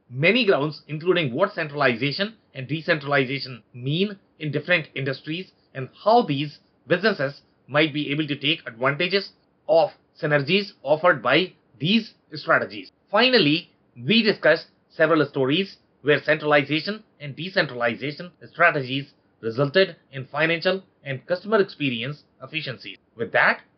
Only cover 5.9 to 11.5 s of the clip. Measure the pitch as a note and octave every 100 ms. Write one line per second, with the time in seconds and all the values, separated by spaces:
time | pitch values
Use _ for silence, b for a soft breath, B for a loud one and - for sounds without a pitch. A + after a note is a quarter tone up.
5.9 | - G3+ A#3 F#3+ C#3 D3+ - _ _ -
6.9 | F3 G#3+ F#3+ C#3 - _ _ - C#3+ D#3+
7.9 | C#3+ C3+ D3 D3+ C#3+ C#3 E3 B2+ A2+ C3
8.9 | D3 F3 G3 G3 _ _ _ - D#3+ D3+
9.9 | - _ _ D#3 D3 C3+ G3 G3 - C3+
10.9 | D3+ F3+ D3+ A#2+ D3+ F3+